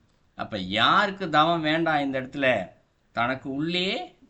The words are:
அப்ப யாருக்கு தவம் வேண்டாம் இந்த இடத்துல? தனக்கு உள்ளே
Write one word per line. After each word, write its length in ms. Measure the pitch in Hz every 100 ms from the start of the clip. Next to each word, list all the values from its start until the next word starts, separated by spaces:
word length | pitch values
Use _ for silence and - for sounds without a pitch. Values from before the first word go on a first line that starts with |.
| _ _ _
அப்ப 240 | - 104 104
யாருக்கு 720 | 92 107 131 180 202 190 180
தவம் 320 | 151 165 170
வேண்டாம் 400 | 151 160 160 151
இந்த 200 | 139 135
இடத்துல? 460 | 127 143 131 110 87 - _ _ _
தனக்கு 380 | 117 120 131 139
உள்ளே 680 | 135 165 175 190 254 359 _